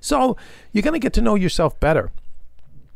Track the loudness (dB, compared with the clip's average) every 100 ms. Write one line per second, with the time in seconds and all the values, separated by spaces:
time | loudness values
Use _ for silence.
0 | -2 2 2 0 -8 -20 -4 0 0 0
1 | 2 2 4 4 2 2 0 2 2 2
2 | 0 -6 -6 -8 -10 -14 -16 -18 -20